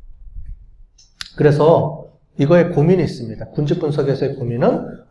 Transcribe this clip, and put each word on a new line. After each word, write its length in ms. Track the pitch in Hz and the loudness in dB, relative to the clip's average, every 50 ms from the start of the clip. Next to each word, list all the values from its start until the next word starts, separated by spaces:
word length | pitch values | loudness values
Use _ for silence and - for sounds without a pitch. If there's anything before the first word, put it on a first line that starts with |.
| - - - - - - - - - - - - - - - - - _ _ _ _ _ _ - - - - | -20 -20 -20 -20 -20 -16 -14 -14 -14 -14 -16 -16 -20 -20 -20 -20 -20 _ _ _ _ _ _ -18 -18 -12 -4
그래서 720 | - 147 147 147 143 147 160 165 123 110 - - - - - _ _ _ _ - | 2 4 4 4 6 4 4 4 4 2 -2 -6 -10 -16 -20 _ _ _ _ -4
이거에 320 | - 139 151 175 175 160 - | -2 2 4 4 4 4 2
고민이 340 | - 147 151 170 190 180 143 | 2 2 2 4 4 2 2
있습니다. 460 | - - 123 117 110 107 - - - | -2 -4 -8 -10 -12 -10 -12 -12 -10
군집 300 | - 156 147 143 170 175 | -6 -4 -2 -2 -2 -2
분석에서의 560 | 160 147 147 156 135 135 127 - 139 127 - | -2 -4 -2 -2 -2 -2 -2 -2 -2 -4 -4
고민은 720 | - 120 117 117 120 175 233 - - - - - - - _ | -6 -6 -6 -2 0 0 0 0 -2 -6 -10 -14 -18 -18 _